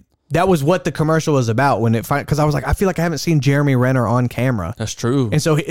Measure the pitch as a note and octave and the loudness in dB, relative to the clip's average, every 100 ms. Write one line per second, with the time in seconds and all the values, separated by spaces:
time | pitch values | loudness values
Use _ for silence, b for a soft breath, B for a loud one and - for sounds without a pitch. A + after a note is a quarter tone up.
0 | _ _ - D3 F#3+ E3+ C#3+ F3+ E3+ - | _ _ -4 0 2 2 2 0 -2 -2
1 | D#3 D#3+ D#3 C#3 A#2 A2+ C#3 G#2+ A#2 A2+ | 0 0 2 0 0 2 2 2 2 0
2 | - C#3+ - D3+ D3+ C#3+ C#3 - F#3+ D#3+ | 0 -4 -2 0 0 0 -2 0 0 0
3 | E3+ D3 E3+ D#3 C3+ C#3+ D3 B2+ B2+ C3 | -4 -2 0 2 2 2 2 2 2 2
4 | A2 B2 B2 - C3 A2+ E2+ - A2 - | 0 0 -2 -2 -2 -2 -4 -6 -8 -4
5 | A#2 C#3 A#2 D3+ E3 D3 - | -2 0 0 0 0 0 -2